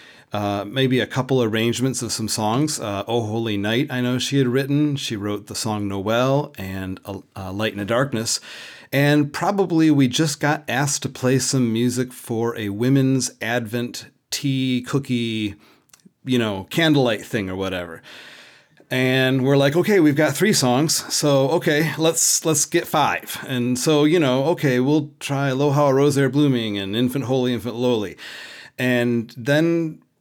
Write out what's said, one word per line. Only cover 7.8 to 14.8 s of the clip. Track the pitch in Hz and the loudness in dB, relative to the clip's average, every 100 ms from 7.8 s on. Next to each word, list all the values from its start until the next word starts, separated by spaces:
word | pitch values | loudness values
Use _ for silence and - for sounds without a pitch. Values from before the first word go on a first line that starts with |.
| 104 | -2
Darkness. | 120 139 113 110 - - - - - - | 0 0 -2 -4 -6 -8 -18 -18 -20 -4
And | 139 143 151 143 | 2 4 4 2
probably | - 175 202 180 160 160 | -2 -2 0 2 4 4
we | 143 131 | 4 4
just | 147 160 - | 2 0 0
got | 143 151 - | -2 -2 -2
asked | 117 143 - | -2 0 -2
to | - | -6
play | - 127 131 | -2 0 2
some | - 135 120 | 2 0 2
music | 110 123 123 127 | 2 0 0 -4
for | - - 113 117 110 | -8 -8 -4 -2 -4
a | 104 | -6
women's | 101 127 139 131 131 123 - | -2 2 4 4 0 -2 -6
Advent | 110 120 110 120 120 - - _ - | -4 -4 -2 -6 -6 -10 -18 _ -12
tea, | - 139 131 131 123 | -6 -2 -2 0 -2